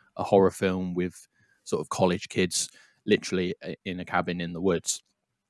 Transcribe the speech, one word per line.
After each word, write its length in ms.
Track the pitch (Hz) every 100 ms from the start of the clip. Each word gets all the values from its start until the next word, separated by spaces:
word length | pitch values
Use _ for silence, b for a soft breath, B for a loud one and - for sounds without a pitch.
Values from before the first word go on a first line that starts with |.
| B -
a 60 |
horror 260 | 95 101 95
film 420 | - 95 92 90
with 340 | 87 90 - - _ _ _ -
sort 160 | -
of 80 | -
college 400 | - 92 90 -
kids 400 | - 90 - - b b b -
literally 480 | 104 - 92 90 -
i-, 120 | - - 98
in 140 | 90
a 60 | 85
cabin 360 | 92 90 87
in 120 | 85
the 80 | 85
woods. 420 | 92 82 - - - _ _ _ _